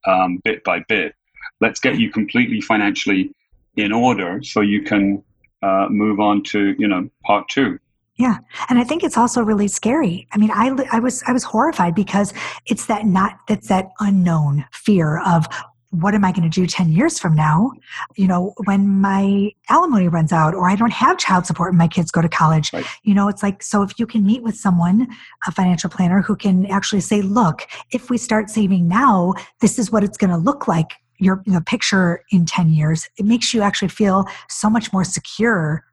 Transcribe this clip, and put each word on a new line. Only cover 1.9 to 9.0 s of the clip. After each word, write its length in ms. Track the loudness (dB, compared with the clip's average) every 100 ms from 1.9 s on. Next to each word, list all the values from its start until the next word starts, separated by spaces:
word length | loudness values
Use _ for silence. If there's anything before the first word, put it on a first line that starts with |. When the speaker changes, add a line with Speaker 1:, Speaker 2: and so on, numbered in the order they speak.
| 0
Speaker 1:
you 120 | -2
completely 500 | -2 -2 0 0 -2
financially 720 | -2 0 0 -2 0 0 -2 -8 _ _ _ -6
in 160 | -2
order 500 | 2 2 0 -4 -6
so 180 | -4 0
you 220 | 0 0
can, 400 | 0 0 0 -2 _ _ _ _
uh, 240 | -2 0 0
move 320 | 0 0 0
on 220 | 2 0
to, 300 | -2 -2 0 0
you 80 | -2
know, 220 | -2 -6 _
part 240 | 0 0 0
two. 300 | -2 -2 -4 _ _ _ _
Speaker 2:
Yeah. 220 | -2 -2 _ -14 -2
And 120 | 0
I 40 |
think 200 | 0 -2